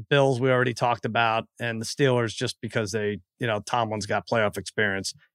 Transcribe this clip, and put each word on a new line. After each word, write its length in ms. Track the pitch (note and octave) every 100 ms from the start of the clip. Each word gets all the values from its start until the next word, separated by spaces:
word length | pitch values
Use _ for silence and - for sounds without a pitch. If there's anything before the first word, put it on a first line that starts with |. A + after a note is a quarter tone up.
| A2+
Bills 280 | C#3+ C3+ B2
we 120 | C3
already 240 | B2+ B2 A2+
talked 280 | B2 A2+ A2+
about, 420 | A2+ A#2 A2+ A2 -
and 220 | A#2+ A2+
the 40 | A2+
Steelers 500 | - C#3 B2 A2+ -
just 260 | B2 -
because 300 | A2+ A#2+ G#2+
they, 280 | A2 G#2 G2+ _ -
you 80 | B2
know, 120 | G#2+
Tomlin's 440 | G#2 B2 A2 G#2+ G2+
got 220 | G2+ -
playoff 280 | A#2 G#2 -
experience. 580 | F#2 - G#2 G2 F#2+ - _